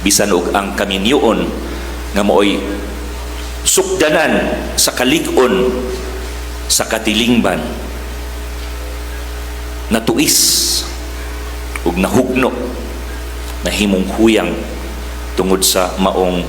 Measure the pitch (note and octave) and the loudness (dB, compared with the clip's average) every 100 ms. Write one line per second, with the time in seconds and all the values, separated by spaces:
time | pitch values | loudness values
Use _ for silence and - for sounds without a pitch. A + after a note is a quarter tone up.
0 | G2 - G#2 F2+ - G2+ G2 - G2+ F#2+ | 2 2 4 2 2 0 0 -2 0 2
1 | G2 C#3+ A2+ G2 E2+ D#2+ - - - - | 4 4 4 4 0 -2 -6 -6 -6 -8
2 | - G2 G2 F2 G2+ G2 - - - - | -4 0 4 4 4 2 -2 -6 -6 -8
3 | - - - - - - - - F#3+ F#3 | -8 -8 -8 -8 -8 -4 0 2 2 4
4 | D#3 D#3 D3 G#2 - - - - - - | 4 4 4 2 0 -2 -4 0 0 2
5 | B2+ D#3+ - - B2 B2 B2 B2+ - B2+ | 2 2 2 4 4 4 2 0 -4 -6
6 | - - - - - - - - A2 A2 | -6 -8 -8 -8 -8 -8 -2 0 0 0
7 | A2 G#2+ A#2 A#2+ G2 E2+ D#2 - - - | 2 2 4 4 4 0 -2 -6 -8 -8
8 | - - - - - - - - - - | -8 -8 -8 -8 -8 -8 -8 -8 -8 -8
9 | - - - - - - - - - A2 | -8 -8 -8 -8 -8 -8 -8 -8 -2 0
10 | - - E3 - - - - - - - | 2 2 4 4 4 2 2 0 -4 -8
11 | - - - - - - - - E2+ E2+ | -8 -8 -8 -8 -8 -8 -8 -4 -2 0
12 | F#2+ B2 C3 C3 B2+ - - - - - | 2 2 2 2 0 0 -6 -6 -8 -8
13 | - - - - - - - F#2 G2+ F#2+ | -8 -8 -8 -8 -8 -4 -4 0 2 2
14 | F#2+ - A2+ G#2+ F2+ E2+ - - - - | 0 4 4 4 2 -2 -6 -8 -8 -8
15 | - - - - F#2 F#2+ F#2+ F#2+ F2+ F2+ | -8 -8 -8 -2 2 2 2 2 0 2
16 | F#2+ F#2+ F#2 F2+ | 2 4 2 2